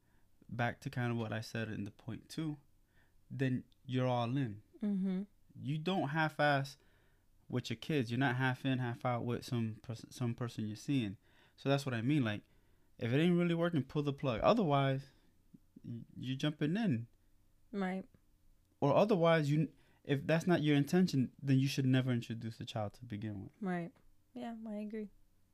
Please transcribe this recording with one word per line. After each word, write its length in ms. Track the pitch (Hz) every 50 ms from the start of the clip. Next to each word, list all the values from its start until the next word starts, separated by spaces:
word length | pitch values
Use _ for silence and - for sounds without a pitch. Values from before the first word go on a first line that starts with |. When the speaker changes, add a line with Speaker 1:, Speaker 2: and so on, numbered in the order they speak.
| _ _ _ _ _ _ _ _ - -
Speaker 1:
back 320 | - 117 120 120 - -
to 100 | - 139
kind 220 | 135 131 120 120 117
of 40 |
what 160 | 117 113 110 110
I 100 | 110 110
said 260 | - - 117 113 107
in 160 | 107 98 101
the 60 | 104 -
point 360 | - - - - - - -
two, 280 | - - 160 156 147 - _ _ _ _ _ _ _ - _ _ _ - _ _
then 320 | 123 123 135 131 127 120 - _ _ _ _
you're 220 | 131 123 127 127 127
all 160 | 123 120 120 117 123
in. 200 | 143 135 113 101 104 - _ _ - -
Speaker 2:
Mm-hmm. 380 | 208 202 190 185 190 185 185 202 - _ _ _ _ - 113 110
Speaker 1:
You 160 | 123 147 156
don't 300 | 156 175 190 190 - 143
half-ass 680 | 143 165 156 151 151 - 147 147 143 139 139 139 - _ _ - _ _ _ _ _ _ _ _ _ _ - _
with 200 | - 123 - -
your 80 | 117
kids. 340 | - - - 160 147 120 113
You're 80 | 120 120
not 160 | 139 135 120
half 280 | 127 131 131 127 - -
in, 140 | 139 131 123
half 260 | 127 120 120 - -
out 200 | 127 123 117 117
with 200 | 120 120 - -
some 320 | - 127 117 113 110 107 110 -
pers-, 240 | - 113 - - -
some 240 | - - 127 117 117
person 320 | - 123 117 - - 110
you're 100 | 107 107
seeing. 400 | - - - 143 135 117 101 95 - _ _ _ _ _ _ _
So 120 | _ - 135
that's 160 | 139 139 139
what 100 | 135 120
I 80 | 113 107
mean. 220 | 127 151 156 123
Like, 160 | 110 104 101 - _ _ _ _ _ _ _ _ _ _ -
if 140 | - 113 120
it 60 | 143
ain't 160 | 160 180 175 170
really 160 | 175 175 170
working, 280 | 165 170 175 170 147 131
pull 200 | - - 151 147
the 100 | 147 139
plug. 280 | 139 - 139 117 107 -
Otherwise, 600 | - 208 240 208 151 143 139 139 135 135 131 135 - _ _ _ _ _ _ _ _ - - _ _ _ - -
y-, 160 | - 120 113 113 - -
you're 200 | - 120 123 131
jumping 400 | 131 - 151 151 - 151 147 170
in. 300 | 214 233 196 127 110 117 - _ _ _ _ _ _ _ _ _ _ _ _ -
Speaker 2:
Right. 320 | 202 196 185 185 190 - - _ - _ _ _ _ _ - - _ _ _ _ _
Speaker 1:
Or 140 | - 139 -
otherwise, 540 | 131 196 214 240 175 165 165 165 165 151 139
you, 180 | 147 156 160 - - _ - _ _ _ _
if 220 | - 139 139 139
that's 200 | - 156 165 165
not 160 | 185 175 - 147
your 140 | 151 147
intention, 540 | 143 143 139 - 180 185 175 - 139 123 - - - -
then 160 | 139 135 131
you 100 | 135 139
should 180 | 139 - 135
never 240 | 131 131 131 127 131
introduce 480 | 123 117 113 - 117 117 120 113 110 -
a 40 | -
child 300 | - - 113 107 101 -
to 100 | - -
begin 380 | 120 110 104 107 107 104 98 98
with. 100 | - _ _
Speaker 2:
Right. 300 | 208 190 180 175 170 170 - _ _ - - - _ _ _
Yeah, 200 | 247 240 233 233 226 220 226
I 80 | 208
agree. 320 | 208 214 208 214 220 214 196 - - - _ _ _ _ _